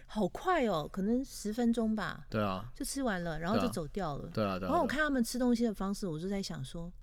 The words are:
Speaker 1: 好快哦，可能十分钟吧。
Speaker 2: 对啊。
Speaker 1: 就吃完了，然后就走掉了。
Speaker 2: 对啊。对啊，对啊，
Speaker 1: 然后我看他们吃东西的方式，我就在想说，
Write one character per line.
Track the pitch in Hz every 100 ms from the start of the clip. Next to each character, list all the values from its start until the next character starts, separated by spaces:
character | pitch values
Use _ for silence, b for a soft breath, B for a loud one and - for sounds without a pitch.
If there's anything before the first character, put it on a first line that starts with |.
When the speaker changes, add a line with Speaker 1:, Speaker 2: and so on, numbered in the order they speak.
| -
Speaker 1:
好 | 214 180
快 | - 370 349 233
哦， | 160 147
可 | 196
能 | 196 247
十 | 269 - 208
分 | 220 233
钟 | 233 220
吧。 | 214 170 - -
Speaker 2:
对 | 110
啊。 | 104 92 110
Speaker 1:
就 | -
吃 | 285 277
完 | 254 180
了， | 170 156
然 | 170
后 | 220
就 | 240
走 | - 147
掉 | 202 165 139
了。 | 151
Speaker 2:
对 | 139
啊。 | 101 92
对 |
啊， |
对 | 95
啊， |
Speaker 1:
然 | 339
后 |
我 | 247
看 | 262
他 | 302
们 | 262
吃 | 226 247
东 | 247
西 | 233
的 | 233
方 | 196 196
式， | 202 190
我 | 151
就 | 190
在 | 196
想 | 190 160
说， | 131 170 170 -